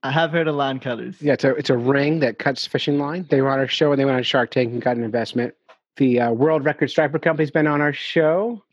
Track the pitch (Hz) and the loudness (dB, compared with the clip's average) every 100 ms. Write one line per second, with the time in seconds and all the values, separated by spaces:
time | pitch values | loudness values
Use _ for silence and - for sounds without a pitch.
0 | 139 147 165 170 160 143 139 131 135 117 | -2 0 0 0 0 -2 -2 -4 -6 -8
1 | 120 - 147 127 139 143 143 123 120 139 | -8 -6 -2 2 2 0 0 0 2 2
2 | 143 160 131 107 147 131 - 135 - 143 | 2 0 -2 -2 -4 -4 -4 -4 0 -2
3 | 143 170 170 139 135 135 131 - 151 139 | -2 -6 0 2 2 0 -2 0 2 2
4 | 135 127 123 135 120 - 120 120 123 120 | 2 0 0 0 0 0 -2 -2 -2 -2
5 | 113 117 110 120 120 - _ _ _ - | -2 -4 -2 -4 -4 -8 _ _ _ 0
6 | 135 120 120 117 147 160 139 143 139 - | 2 2 2 2 2 2 0 -2 0 2
7 | 151 151 170 156 156 165 151 147 147 143 | 0 0 0 0 0 2 2 2 0 -2
8 | - - 156 170 220 226 _ | -2 2 2 2 -2 -6 _